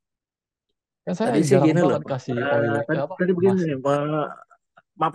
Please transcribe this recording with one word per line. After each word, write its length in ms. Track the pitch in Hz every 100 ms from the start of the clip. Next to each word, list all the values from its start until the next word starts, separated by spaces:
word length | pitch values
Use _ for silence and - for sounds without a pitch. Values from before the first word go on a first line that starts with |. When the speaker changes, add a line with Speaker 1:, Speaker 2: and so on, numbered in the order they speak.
| _ _ _ _ _ _ _ _ _ _ -
Speaker 1:
Kan 100 | 180
saya 140 | 233
Speaker 2:
Tadi 60 | 226 151
sih 100 | 135
Speaker 1:
jarang 80 | 156
Speaker 2:
gini 160 | 156 156
loh, 100 | -
Speaker 1:
banget 60 | -
Speaker 2:
Pak. 80 |
Speaker 1:
kasih 240 | 131 - 123
Speaker 2:
Eh, 180 | 131 143
Speaker 1:
oil, 180 | 117 117 117
Speaker 2:
tadi, 120 | 151
Speaker 1:
eh, 40 |
apa, 120 | 151 185
Speaker 2:
tadi 120 | 185 175
begini 220 | 190 190
Speaker 1:
emas. 20 | 160
Speaker 2:
nih, 100 | 135 135
Pak. 160 | 143 147 156 131 - - _ _ _ _ -
Maaf 140 | 160